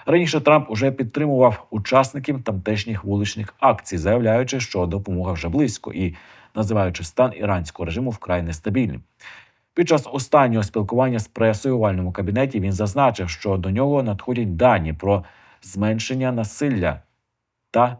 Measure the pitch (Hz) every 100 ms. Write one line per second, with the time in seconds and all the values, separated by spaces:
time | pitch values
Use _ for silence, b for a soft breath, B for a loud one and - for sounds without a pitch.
0 | - 170 165 147 147 151 147 110 135 135
1 | 117 147 151 135 123 107 - 107 101 131
2 | 135 139 135 135 117 98 104 107 107 104
3 | 101 101 101 - 104 - 127 - - 90
4 | 85 120 113 113 131 135 113 98 87 95
5 | 101 90 90 85 85 135 139 104 - 85
6 | 92 82 B B B 107 104 107 95 85
7 | 87 - 127 82 101 92 82 - 82 85
8 | 127 107 - 90 85 80 107 113 110 65
9 | - _ B B B B B - 170 156
10 | - 143 131 151 127 113 101 110 101 120
11 | 131 117 104 - 113 107 135 123 107 92
12 | 90 90 92 107 135 113 95 95 104 113
13 | 135 110 87 - 104 95 95 101 139 143
14 | 120 101 - 123 107 82 123 104 80 76
15 | 98 101 b b b b 95 98 104 110
16 | 110 131 131 120 104 - 147 110 85 71
17 | - _ _ _ _ _ _ 113 123